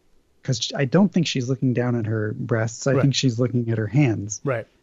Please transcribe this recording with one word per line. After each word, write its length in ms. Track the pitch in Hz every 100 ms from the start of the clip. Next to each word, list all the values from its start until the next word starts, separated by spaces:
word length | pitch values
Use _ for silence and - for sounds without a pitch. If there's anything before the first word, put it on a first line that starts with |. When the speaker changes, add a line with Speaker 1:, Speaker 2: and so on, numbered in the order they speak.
| _ _ _ _
Speaker 1:
'Cause 140 | - 127
sh-, 120 | - 147
I 80 |
don't 280 | 131 165 202
think 140 | 190 151
she's 220 | 139 120
looking 240 | 131 131
down 220 | 120 123 117
at 100 | 107
her 280 | 110 107 -
breasts. 480 | - 113 110 - 143
I 60 |
Speaker 2:
Right. 100 | 135
Speaker 1:
think 120 | 143
she's 260 | - 135 113
looking 280 | 127 120 113
at 80 | 113
her 80 | 104
hands. 520 | 131 139 101 104 -
Speaker 2:
Right. 220 | 139 117 - _